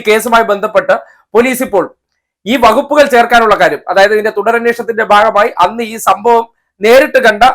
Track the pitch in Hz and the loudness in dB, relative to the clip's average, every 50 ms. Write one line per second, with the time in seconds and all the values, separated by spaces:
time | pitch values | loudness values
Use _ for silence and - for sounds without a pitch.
0 | - 214 214 220 214 240 233 226 226 202 202 202 202 208 202 190 180 - 196 233 | 0 0 0 0 0 0 0 0 0 0 -2 -4 -4 -2 -2 -2 0 0 -2 -4
1 | - - _ _ _ _ - 220 240 262 254 247 262 - 202 185 151 - - _ | -4 -10 _ _ _ _ -2 0 0 0 -2 -4 -6 -4 -2 -2 -4 -4 -8 _
2 | _ _ _ _ _ _ _ _ _ 185 247 269 240 220 220 262 285 - 294 294 | _ _ _ _ _ _ _ _ _ -2 0 2 2 2 2 0 -2 0 0 0
3 | 285 285 254 233 233 233 240 233 226 214 202 180 180 160 151 - - - 180 196 | 2 2 2 0 2 2 2 0 2 2 0 0 0 0 -2 -4 -8 -4 0 2
4 | 196 208 214 214 208 214 214 208 196 220 233 233 233 233 233 240 214 220 214 214 | 2 2 2 0 -2 -4 -4 -4 -2 -2 -2 -2 -2 -4 -4 -4 -6 -8 -6 -6
5 | 220 190 208 208 220 220 202 202 208 226 - - 175 190 220 233 233 214 226 220 | -2 0 2 2 2 2 2 0 0 0 0 -2 -2 -2 -2 -6 -10 -10 -10 -6
6 | - - 196 208 208 240 233 233 233 - _ _ _ _ _ _ 190 220 240 269 | -4 -4 -4 0 0 0 0 0 0 -4 _ _ _ _ _ _ 0 2 4 4
7 | 302 294 - 262 - 220 208 202 233 254 | 4 2 0 0 0 0 2 2 2 2